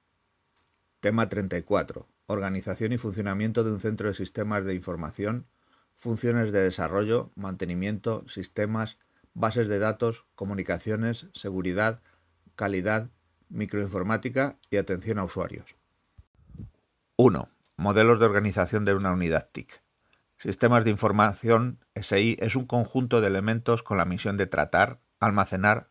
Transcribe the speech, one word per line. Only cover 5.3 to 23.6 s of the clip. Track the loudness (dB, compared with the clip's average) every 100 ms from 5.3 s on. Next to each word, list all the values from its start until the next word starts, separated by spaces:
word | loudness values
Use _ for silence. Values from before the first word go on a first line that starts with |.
| -4 -8 _ _ _ _ _
funciones | -6 -2 0 2 2
de | 2
desarrollo, | 2 0 -2 0 0 0 -2
mantenimiento, | -10 -10 -6 -4 -2 -2 -4 -4 -4 -8
sistemas, | -12 -8 -4 -2 -2 -4 -8 _ _ _
bases | -2 0 2 0
de | 2
datos, | 0 0 -2 -2 _ -10
comunicaciones, | -6 -4 -4 -4 -2 -2 -2 -4 -10
seguridad, | -12 -6 -4 -2 0 0 0 _ _ _ _ _
calidad, | -6 -2 -2 0 -2 -4 -12 _ _ _
microinformática | -8 -4 -4 -4 -4 -2 -2 -2 -2 -2 -6 _
y | -2
atención | 0 -4 -4 -4
a |
usuarios. | -4 -4 -6 -8 -16 _ _ _ _ -20 _ _ -20 -18 -18 _ _ _ _ 4
Uno. | 6 4 -4 _ _ -4
Modelos | 0 4 6 6
de |
organización | 4 4 2 0 0 0 2
de |
una | 2 0
unidad | 0 0 0 -2
tic. | -12 -16 -20 _ _ _ _ _ _
Sistemas | -8 2 4 4
de | 2
información, | 2 2 4 2 2 2 4 2 -6 _
S | -10 0 2
I, | 2 2
es | -2 -2
un |
conjunto | 0 -2 0 -2 2 2
de | 2
elementos | 2 0 0